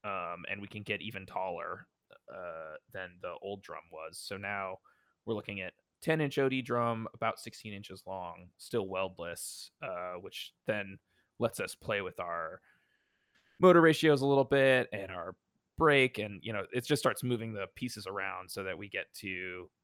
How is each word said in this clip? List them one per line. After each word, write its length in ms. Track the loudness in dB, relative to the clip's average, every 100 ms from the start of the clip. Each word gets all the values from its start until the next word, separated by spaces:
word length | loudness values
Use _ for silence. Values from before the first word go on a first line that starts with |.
um, 420 | -6 -4 -4 -8 -8
and 120 | -10
we 60 | -10
can 160 | -12
get 180 | -6 -4
even 240 | -4 -10 -8
taller, 600 | -6 -4 -6 -6 -8 -12 _ _ -20 -18
uh, 420 | -12 -10 -10 -12 -14 _
than 240 | -12 -12 -10
the 120 | -10 -8
old 200 | -8 -10
drum 220 | -10 -14 -12
was. 260 | -14 -12 -12
So 200 | -10 -8
now 420 | -6 -4 -4 -8 _ _ _ _ -6
we're 80 |
looking 260 | -6 -4 -8
at 140 | -8 _ _ _
ten 200 | 0 2
inch 160 | 2 2
O 100 | 2
D 140 | 2
drum, 460 | 0 0 2 0 -6
about 260 | -4 -4 -4
sixteen 340 | -12 -14 -12
inches 300 | -12 -12 -16 -10
long, 420 | -10 -10 -12 -18 _
still 300 | -4 -2 -2
weldless, 840 | -2 -4 -4 -8 -8 -10 -12 -16 _
uh, 320 | -10 -6 -6
which 400 | -8 -10 -12 -14 _ -4
then 320 | -4 -4 -12 _ _ _ _
lets 200 | -4 -2
us 160 | -6 -6
play 260 | -4 -2
with 180 | -2 -6
our 420 | -6 -4 -4 -8 _ _ _ _ _ _ _ _ _ _
motor 220 | 10 10
ratios 400 | 10 8 6 6
a 40 | 6
little 180 | 4
bit 440 | 6 6 8 6 2
and 180 | -6 -8
our 240 | -8 -8 -10 _ _ _ 4
brake, 400 | 6 8 6 2
and, 220 | -6 -6
you 100 | -6
know, 100 | -6 -2
it 120 | -4 2
just 160 | 2
starts 220 | 2 0
moving 300 | 0 -2 -2
the 140 | -6 -8 -6
pieces 320 | -8 -6 -8
around 420 | -6 -6 -6 -8
so 140 | -6
that 140 | -6 -6
we 120 | -6
get 160 | -8 -8
to 560 | -10 -8 -6 -8 -10 -14 _